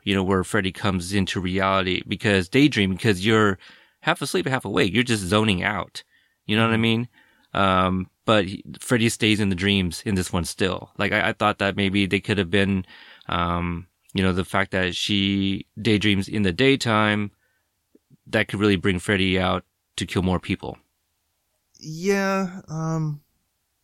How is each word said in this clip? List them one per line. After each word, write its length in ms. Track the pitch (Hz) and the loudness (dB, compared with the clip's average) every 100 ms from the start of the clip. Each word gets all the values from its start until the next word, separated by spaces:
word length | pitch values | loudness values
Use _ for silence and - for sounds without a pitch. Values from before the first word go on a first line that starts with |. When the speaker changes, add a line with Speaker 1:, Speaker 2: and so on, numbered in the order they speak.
Speaker 1:
you 100 | 101 | -2
know, 80 | 98 | 0
where 220 | 95 95 | 2 0
Freddy 260 | 90 107 95 | 0 -2 -2
comes 400 | - 104 92 87 | -2 -2 -2 -2
into 280 | 101 92 101 | -2 0 -2
reality, 600 | 90 95 95 95 92 92 - | -2 0 2 2 0 -2 -4
because 420 | 98 107 98 87 | -4 2 2 2
daydream, 420 | 131 147 117 95 | 4 4 4 0
because 340 | 90 113 90 104 | 2 0 2 2
you're 320 | 110 104 92 - - _ _ | 4 4 0 -10 -20 _ _
half 200 | 156 170 | -4 -2
asleep, 240 | 139 190 156 | -2 -4 -2
half 180 | 131 | -4
awake, 300 | 98 107 101 | -2 0 2
you're 80 | 101 | 0
just 220 | 123 110 | 0 -2
zoning 380 | 87 107 110 90 | 2 2 2 0
out, 400 | 98 98 - - - _ _ _ - | -2 -4 -8 -14 -20 _ _ _ -4
you 100 | 107 | 0
know 60 | |
what 80 | 113 | 2
I 20 | |
Speaker 2:
Mm-hmm. 80 | 113 | 2
Speaker 1:
mean? 260 | 113 113 120 _ _ _ _ | 2 0 -4 _ _ _ _
Um, 580 | - 98 92 92 92 90 _ | 0 2 2 2 0 -6 _
but 200 | - 107 92 | 0 2 0
he, 160 | 104 - - | -6 -14 -14
Freddy 280 | - 123 113 | -2 2 2
stays 320 | - 110 107 | 2 0 2
in 80 | 101 | 0
the 60 | 87 | 0
dreams 460 | 98 98 87 - - | 0 0 0 -4 -2
in 80 | |
this 180 | 92 87 | -2 0
one 120 | 90 | -2
still. 460 | 82 - 92 92 - - | -4 -2 -2 -2 -8 -4
Like, 120 | 101 | -2
I, 180 | 104 98 | 0 0
I 20 | |
thought 260 | - 107 - | 0 -2 0
that 180 | 98 95 | -2 0
maybe 300 | 95 101 95 | 0 2 0
they 140 | 98 | 0
could 180 | - 101 | 0 -2
have 120 | 87 | 0
been, 340 | 101 98 95 - - - - - | 0 2 0 -4 -18 -20 -18 -6
um, 600 | 87 87 87 87 85 92 _ _ | -2 -2 -2 -2 -6 -10 _ _
you 80 | 98 | 0
know, 100 | 92 | 0
the 120 | 90 | 0
fact 260 | 90 98 98 | -2 -2 -2
that 240 | 95 90 | -2 -2
she 720 | 87 - 101 98 98 98 95 - - | -2 -2 0 2 0 0 -4 -8 -6
daydreams 460 | 104 104 104 98 95 | 0 2 2 0 -2
in 140 | 107 | -2
the 100 | 95 | -2
daytime, 800 | 85 135 135 120 107 107 104 101 _ _ _ _ _ _ _ _ _ - | 2 2 2 2 2 2 0 -4 _ _ _ _ _ _ _ _ _ -4
that 180 | 110 101 | -2 -2
could 140 | 98 | 0
really 160 | 107 92 | 2 2
bring 240 | 101 90 | 2 -2
Freddy 360 | - 98 95 92 | 0 0 2 2
out 260 | 92 90 - _ _ - | 0 -2 -6 _ _ -10
to 100 | 92 | -4
kill 160 | 101 | -2
more 160 | 92 87 | 0 0
people. 380 | - 95 - - _ _ _ _ _ _ _ _ _ _ | -2 -6 -6 -14 _ _ _ _ _ _ _ _ _ _
Speaker 2:
Yeah, 800 | 156 160 190 196 196 196 185 185 - | -14 -4 0 0 0 0 -2 -8 -10
um, 520 | 160 160 160 156 147 _ _ _ _ _ _ | -6 -4 -2 -4 -6 _ _ _ _ _ _